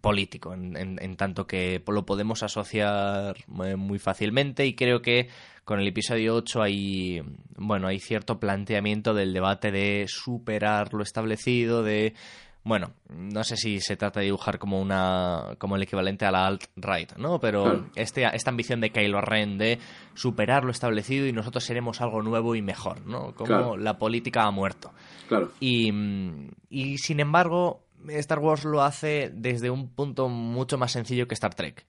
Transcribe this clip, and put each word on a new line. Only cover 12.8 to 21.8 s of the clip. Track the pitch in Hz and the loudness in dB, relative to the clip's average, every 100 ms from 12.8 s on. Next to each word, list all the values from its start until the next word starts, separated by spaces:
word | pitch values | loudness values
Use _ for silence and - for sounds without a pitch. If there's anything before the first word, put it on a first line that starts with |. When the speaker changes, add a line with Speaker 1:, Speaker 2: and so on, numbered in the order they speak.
| 87 - _ | 0 -10 _
Speaker 1:
no | 76 95 104 | -12 -6 -4
sé | 110 110 | -4 -2
si | 110 101 | -2 -2
se | - 98 | -2 -2
trata | 101 104 | -2 0
de | 98 | 0
dibujar | 98 - 110 | 0 -2 -4
como | 101 95 | -2 0
una, | 95 95 92 92 90 87 52 - | 2 2 2 2 2 0 -4 -6
como | 98 98 | -2 -2
el | |
equivalente | 98 98 95 98 101 | 0 0 0 2 2
a | |
la | 92 95 | 4 4
alt-right, | 95 - - 101 90 82 - | 0 -6 -10 -2 -2 -2 -6
¿no? | 131 175 | -2 0
Pero | 117 104 | 2 4
Speaker 2:
Claro. | 101 92 - - | 4 2 -2 -6
Speaker 1:
este, | 110 - 120 113 | -4 2 0 2
esta | - | -2
ambición | 123 120 120 | -2 -2 0
de | 110 | 0
Kylo | 117 104 101 | 2 2 2
Ren | 104 110 104 98 | 2 2 2 2
de | 110 117 - - - | 2 2 -4 -20 -20
superar | - 127 120 107 139 127 | -4 -2 0 4 4 2
lo | |
establecido | 120 123 107 101 135 139 | -2 0 0 0 0 0
y | |
nosotros | 113 110 127 | -2 -4 -4
seremos | - 120 | -2 -2